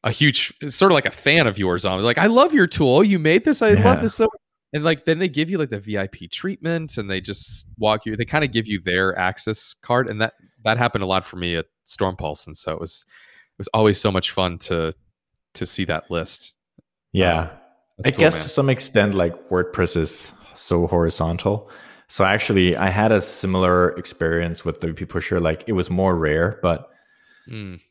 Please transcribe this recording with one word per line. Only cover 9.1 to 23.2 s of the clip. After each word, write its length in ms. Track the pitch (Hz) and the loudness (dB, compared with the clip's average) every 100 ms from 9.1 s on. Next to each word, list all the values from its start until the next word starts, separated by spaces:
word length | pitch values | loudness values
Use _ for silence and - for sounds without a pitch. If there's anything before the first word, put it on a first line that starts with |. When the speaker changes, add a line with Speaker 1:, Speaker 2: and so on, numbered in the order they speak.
| 90 | 0
Speaker 1:
access 560 | 92 92 - 107 - | -2 -4 -6 -6 -8
card. 340 | - - 123 127 | -10 -2 -2 0
And 120 | 107 | -2
that, 120 | 113 _ _ _ | -4 _ _ _
that 140 | 110 110 | -2 0
happened 260 | 120 107 | 0 0
a 40 | 95 | 0
lot 180 | 95 - | -2 -2
for 120 | 90 | -8
me 180 | 87 82 | -4 -4
at 100 | 80 _ - | -6 _ -12
Storm 300 | - 95 92 | -4 -4 -2
Pulse. 300 | 80 76 - | -8 -8 -12
And 80 | 78 | -10
so 160 | - | -8
it 60 | 80 | -8
was, 260 | 82 - - | -8 -10 -14
it 500 | - - _ _ _ | -20 -20 _ _ _
was 100 | - | -2
always 300 | 110 107 98 | 4 4 4
so 120 | 110 | 2
much 200 | 92 - | 0 -2
fun 260 | - 92 85 | -2 -2 -4
to, 320 | - 85 80 - _ _ _ _ _ | -6 -4 -4 -6 _ _ _ _ _
to 120 | - - | -12 -10
see 200 | - 127 | -6 -4
that 240 | 78 - | -4 -4
list. 420 | 85 80 - - _ _ _ _ _ _ | -6 -6 -8 -12 _ _ _ _ _ _
Speaker 2:
Yeah. 260 | - 90 82 | 2 2 2
Speaker 1:
Um, 80 | 80 - _ _ _ - | -4 -12 _ _ _ -4
that's 100 | 123 | -4
Speaker 2:
I 40 | |
Speaker 1:
cool, 80 | 127 | 2
Speaker 2:
guess 140 | 156 160 | 2 2
Speaker 1:
man. 80 | |
Speaker 2:
to 60 | 151 | -4
some 200 | - 135 | 0 2
extent, 440 | 127 - 110 101 | 0 0 2 2
like, 360 | 98 85 85 - | 2 0 -2 -2
WordPress 460 | 90 90 - 87 85 | -2 -2 0 0 0
is 340 | 78 - - - - | -2 -4 -12 -18 -20
so 340 | - - 87 85 | -14 -2 0 2
horizontal. 840 | 87 82 - 80 85 101 104 - - - - _ | 2 0 0 -4 -2 -2 -4 -6 -20 -20 -20 _
So 160 | - 95 | 0 2
actually, 500 | 104 - 101 90 82 | 2 2 4 4 2
I 140 | 95 | 0
had 220 | 95 110 | 2 4
a 100 | 107 | 4